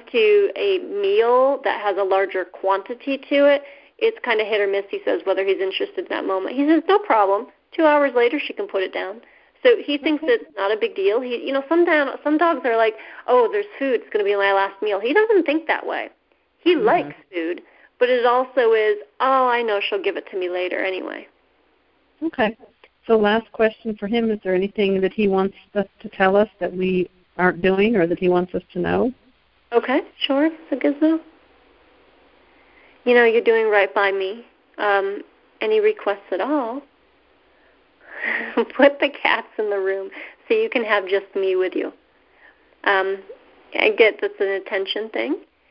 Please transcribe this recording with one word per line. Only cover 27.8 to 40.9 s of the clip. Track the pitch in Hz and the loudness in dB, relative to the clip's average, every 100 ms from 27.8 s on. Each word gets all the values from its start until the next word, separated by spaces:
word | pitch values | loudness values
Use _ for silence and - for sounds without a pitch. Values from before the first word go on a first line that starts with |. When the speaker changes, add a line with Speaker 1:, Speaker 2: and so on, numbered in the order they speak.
| 214 226 | 2 2
Speaker 2:
or | 170 | 0
that | 170 | 0
he | 180 | 2
wants | 180 180 | 2 0
us | 185 - | -6 -8
to | 180 | -6
know? | 170 180 240 - _ _ _ _ - | -2 0 0 -4 _ _ _ _ -2
Speaker 1:
Okay, | 233 233 285 - - | -2 0 -2 -2 -8
sure, | - 277 320 320 - | -2 0 0 -2 -10
so | 254 | -2
gizmo. | 294 285 311 320 - _ _ _ _ _ _ _ _ _ _ _ _ _ _ _ _ _ | -2 0 0 0 -4 _ _ _ _ _ _ _ _ _ _ _ _ _ _ _ _ _
You | 247 | 2
know, | 240 | 4
you're | 233 226 | 6 4
doing | 233 226 220 | 2 2 2
right | 208 190 | 2 2
by | 208 196 | 0 0
me. | 190 190 233 - _ _ - | 0 -6 -8 -18 _ _ -6
Um, | 208 202 196 202 - _ _ - | 0 0 0 -8 -14 _ _ -8
any | 220 214 | 0 2
requests | 214 214 208 202 - | 2 0 -4 -6 -6
at | 180 | -6
all? | 240 302 226 269 - _ _ _ _ _ _ _ _ _ _ _ - - - - 226 | -2 -2 -4 -10 -14 _ _ _ _ _ _ _ _ _ _ _ -20 -10 -6 -6 -4
<laughs> | - 220 - | -4 -4 2
Put | 285 285 | 2 4
the | 277 | -4
cats | - - 220 - - | -2 -2 -2 -4 -6
in | 214 | -4
the | 202 | -2
room | 190 196 196 - - - - | -2 -4 -8 -14 -20 -18 -2
so | |
you | 220 220 | -2 0
can | 254 | -4
have | 214 | -2